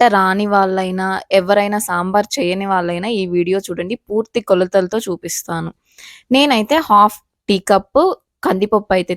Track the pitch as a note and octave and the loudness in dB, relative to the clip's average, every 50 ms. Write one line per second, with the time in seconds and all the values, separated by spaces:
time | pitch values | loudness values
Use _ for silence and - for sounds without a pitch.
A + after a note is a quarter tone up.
0 | A#3+ A#3 G3+ G3 F#3+ F#3 F#3+ G3+ G#3 G3+ G3+ G3 G3 F#3+ F#3 F#3+ F#3 F#3 F#3 F#3 | 2 2 4 2 2 2 0 -2 -2 0 2 2 2 2 0 -2 -4 -4 -4 -4
1 | F#3 F#3+ F#3+ - - - - G3 F3+ F#3 G3+ G3+ G3+ G3+ G#3 G#3 - - F3+ F3 | -4 -4 -4 -6 -4 2 2 2 4 4 2 2 2 0 -2 -4 -4 -4 -4 -4
2 | F3 F#3+ F#3+ G#3 G#3+ - - C#4+ F3 F3 F#3 F#3+ G3 G3 F#3+ F3+ F3 F3 F3 F3 | -2 0 0 0 0 0 -4 -4 -2 -2 -2 -4 -2 -2 -2 -2 -2 -2 -4 -6
3 | F#3+ A#3 A#3 G3 F#3+ F3 F3 F3 F3 F3+ F#3+ G3 - - F3 F3+ F3 F#3 A#3+ - | -6 -4 -4 -4 -4 -2 -2 -2 0 0 -2 -2 -2 -6 -8 -8 -6 -8 -8 -10
4 | _ - G#3 A3 A3 _ - A#3+ - - F#3+ F3+ F#3 F3+ - G3 F#3 F3 G#3+ A3+ | _ -6 -4 -4 -4 _ -6 -6 0 0 2 2 2 0 0 0 0 0 -4 -6
5 | - G3+ F3 - - E3+ - - - - E3+ E3 E3 E3 - _ _ _ _ - | -4 -6 -8 -8 -8 -10 -10 -10 -8 -8 -8 -8 -8 -10 -12 _ _ _ _ -20
6 | - - - - _ - B3 C4+ D4 D4 B3+ A3 G#3 - D4 D#4+ D#4 - G#3 G3+ | -20 -20 -20 -20 _ 0 2 2 4 4 2 0 2 0 0 -2 2 4 6 6
7 | G#3 G#3 - - _ _ _ _ _ - G3+ F#3 - - G3+ F#3+ - _ - C#4 | 6 4 2 -4 _ _ _ _ _ 0 0 0 2 2 2 2 2 _ 0 2
8 | F4 F#4+ F#4 _ _ _ _ - - G3 F#3 F#3+ G3+ G#3+ A3 G#3 G#3 - F#3+ F#3 | 2 2 0 _ _ _ _ -6 -2 -2 0 0 0 0 0 -2 0 0 -2 -2
9 | F3 - F3+ | 0 -4 -6